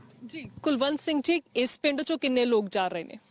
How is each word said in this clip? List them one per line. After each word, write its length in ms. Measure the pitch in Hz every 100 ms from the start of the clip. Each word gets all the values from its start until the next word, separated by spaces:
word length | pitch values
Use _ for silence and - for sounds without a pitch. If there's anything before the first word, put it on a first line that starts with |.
| - - 240
ਜੀ, 240 | 320 226 -
ਕੁਲਵੰਤ 380 | 302 262 277 302
ਸਿੰਘ 220 | - 302
ਜੀ, 180 | 262 339 - -
ਇਸ 240 | 247 -
ਪਿੰਡ 220 | 294 285
ਚੋਂ 160 | 311 320
ਕਿੰਨੇ 260 | 277 254
ਲੋਕ 240 | 240 233 202
ਜਾ 200 | 202 185
ਰਹੇ 160 | 180
ਨੇ? 140 | - - -